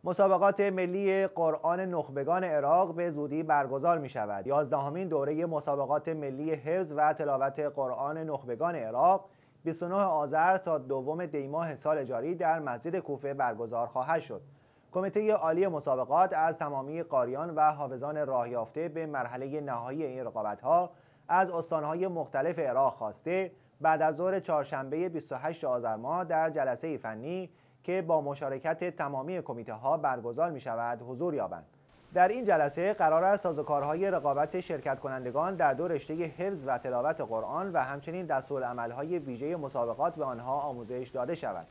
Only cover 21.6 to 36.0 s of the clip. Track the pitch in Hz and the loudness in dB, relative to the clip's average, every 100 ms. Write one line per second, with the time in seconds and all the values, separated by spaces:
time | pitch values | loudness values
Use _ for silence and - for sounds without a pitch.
21.6 | 160 165 151 165 185 170 151 139 151 165 | -2 -2 -2 -2 -2 -2 -4 0 0 0
22.6 | 143 123 135 - 110 104 160 180 190 - | 0 4 2 2 -8 -6 -2 -2 -2 -6
23.6 | _ _ 160 156 156 156 180 190 - 156 | _ _ 2 4 2 2 0 0 0 0
24.6 | 139 143 135 151 180 165 139 131 147 165 | 0 -6 -4 -2 -2 -4 -6 -6 -4 -4
25.6 | 147 123 117 110 120 170 175 165 160 156 | -2 0 0 -4 -2 -4 0 0 2 0
26.6 | 131 117 165 143 113 110 131 185 180 _ | -2 -2 -4 -6 -6 -8 -6 -6 -8 _
27.6 | _ _ - 185 165 160 143 139 139 135 | _ _ -4 -2 2 2 2 -4 -4 -4
28.6 | 160 165 180 160 147 139 139 185 - 120 | -2 -2 -4 -4 -4 -4 -4 -6 -6 -10
29.6 | 113 110 131 160 147 127 117 120 170 147 | -8 -4 0 2 2 0 -4 0 -2 -2
30.6 | 127 117 117 120 120 127 175 147 95 85 | -4 -4 -2 -4 -8 -4 -2 -2 -4 -6
31.6 | 78 _ _ _ - 180 185 233 220 170 | -14 _ _ _ -6 6 6 6 4 6
32.6 | 143 143 185 208 165 160 185 202 180 147 | 4 2 0 4 6 6 6 4 2 -2
33.6 | 147 147 143 165 190 185 143 139 151 185 | 0 0 2 0 2 2 2 2 0 -2
34.6 | 175 156 143 135 139 131 127 123 170 190 | -4 -4 -2 -4 -4 -6 -4 0 0 4
35.6 | 156 131 175 156 | 4 4 0 -2